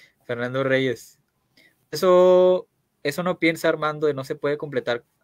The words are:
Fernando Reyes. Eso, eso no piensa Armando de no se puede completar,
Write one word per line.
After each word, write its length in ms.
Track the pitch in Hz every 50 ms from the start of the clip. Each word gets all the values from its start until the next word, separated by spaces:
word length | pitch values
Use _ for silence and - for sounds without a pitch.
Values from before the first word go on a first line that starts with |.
| _ _ _ _ _
Fernando 400 | - 123 117 120 123 127 135 135
Reyes. 560 | 135 131 131 135 131 117 - - - _ _ _ _ _ _ _ _ _ _ _ _ _ _ _ _
Eso, 760 | - 151 190 185 180 180 180 185 185 180 180 180 180 180 - _ _ _ _ _ _ _ -
eso 200 | 143 143 - 175
no 160 | 185 175 -
piensa 280 | - 160 165 160 - 160
Armando 400 | 160 156 156 151 151 151 156 151
de 60 | 139
no 100 | 135 131
se 120 | - 156
puede 220 | - - 143 147 147
completar, 460 | 156 147 139 123 117 123 120 120 - _ _ _